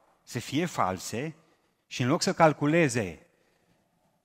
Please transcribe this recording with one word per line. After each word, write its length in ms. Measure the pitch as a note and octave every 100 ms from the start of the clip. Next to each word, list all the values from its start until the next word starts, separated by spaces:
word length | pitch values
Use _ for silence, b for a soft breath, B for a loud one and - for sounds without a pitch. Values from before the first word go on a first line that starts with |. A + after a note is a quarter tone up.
| _ _
să 160 | - A#2+
fie 260 | - C3 F3
false 720 | - G2 F#2+ - G#2+ D3+ D#3 _ _ _ _ _
și 140 | -
în 60 | B2+
loc 140 | D#3+
să 120 | -
calculeze 920 | F3 E3 C#3+ D3 E3 D#3 A#2+ F#2+ D#2 _ _ _ _ _ _ _ _ _ _